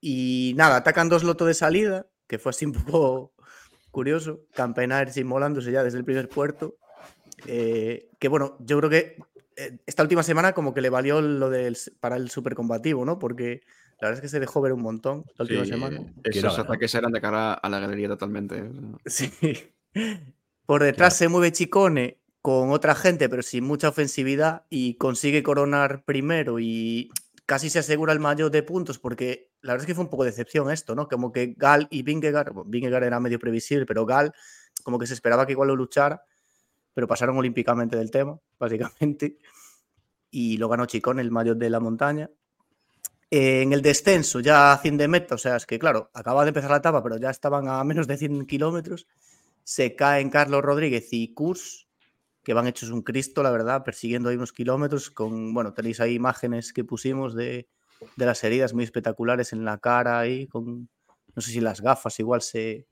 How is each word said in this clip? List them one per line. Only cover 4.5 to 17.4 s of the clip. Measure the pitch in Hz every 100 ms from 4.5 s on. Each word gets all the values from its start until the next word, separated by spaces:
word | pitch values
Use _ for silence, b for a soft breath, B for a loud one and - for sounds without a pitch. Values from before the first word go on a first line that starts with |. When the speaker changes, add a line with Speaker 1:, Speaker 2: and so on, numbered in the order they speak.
Speaker 1:
Campenaers | - 123 117 127 135 135 131
inmolándose | 127 131 143 147 120
ya | 131
desde | 127 123
el | 127
primer | 131 123
puerto, | - 147 147 151 - B B B B B - 131
eh, | 120 113 113 110 117 - _
que | 139
bueno, | 147 139 -
yo | 113 147
creo | 156
que, | 156 165 - - - _ -
eh, | 139 123 -
esta | -
última | 156 170
semana | 156 160 185
como | 185 147
que | 127
le | 127
valió | 127 135 151
lo | 151 143 135
del | 131 123
s-, | 117 - _
para | 123 127
el | 123
supercombativo, | - 131 123 117 113 135 143 127
¿no? | 175
Porque | 123 120 120 120 b b b b
la | 107
verdad | 120
es |
que | 143
se | 147
dejó | 135 -
ver | 135
un | 127
montón | 113 110 131 147 - _
la |
última | 120 113 120
Speaker 2:
Sí, |
Speaker 1:
semana. | 117 131 73
Speaker 2:
esos | - - 113
Speaker 3:
Quiero | 104 104
ganar. | 82 -
Speaker 2:
ataques | 110 113
eran | 117 117
de | 113
cara | 107 107